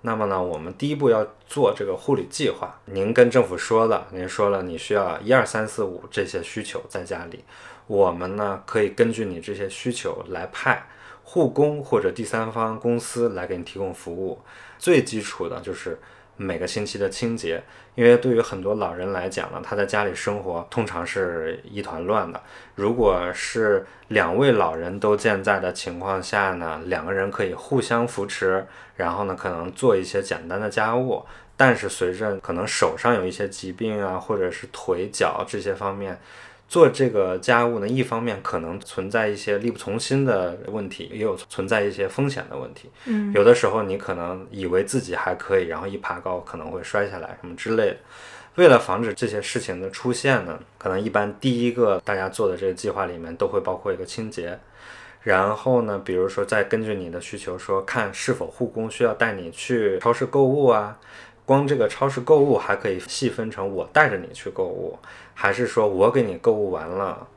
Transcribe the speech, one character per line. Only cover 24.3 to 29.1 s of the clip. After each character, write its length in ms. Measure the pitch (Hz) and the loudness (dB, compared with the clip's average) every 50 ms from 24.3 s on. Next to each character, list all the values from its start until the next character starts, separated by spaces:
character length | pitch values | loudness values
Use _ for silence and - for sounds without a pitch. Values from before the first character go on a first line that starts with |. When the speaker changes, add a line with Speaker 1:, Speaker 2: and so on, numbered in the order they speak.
| 87 | 2
Speaker 1:
位 160 | 113 139 139 | 4 4 6
老 240 | 123 104 92 80 80 | 6 6 4 2 0
人 240 | 82 85 90 95 101 | -4 -6 -6 -4 0
都 160 | 104 107 104 | 2 2 2
健 260 | 104 - 113 104 98 | 4 4 2 2 2
在 160 | 98 104 101 92 | 2 2 2 2
的 100 | 90 90 | 2 -2
情 300 | 87 - - 95 85 87 | -4 -4 -8 -8 -8 -6
况 200 | 92 98 98 95 | -4 -2 -2 -2
下 340 | 90 - - 101 98 95 90 | -2 0 0 2 2 2 0
呢， 260 | 85 85 82 78 78 82 | -2 -4 -6 -6 -6 -4
两 180 | 90 90 82 78 | -4 -4 -2 -2
个 80 | 87 98 | -2 -2
人 180 | 98 98 98 | -2 -2 -2
可 140 | 98 - 104 | -2 -2 -2
以 80 | 92 82 | -2 -4
互 260 | - - - 139 127 | -8 -4 0 0 0
相 260 | 117 - 117 117 120 | 2 2 0 0 0
扶 200 | 120 - - 101 | -2 -4 -6 -6
持， 400 | 101 - - 101 92 92 95 95 - - - - - _ | -6 -4 0 0 2 2 2 -2 -4 -16 -20 -20 -16 _
然 120 | - 90 | -4 -4
后 140 | 85 | -2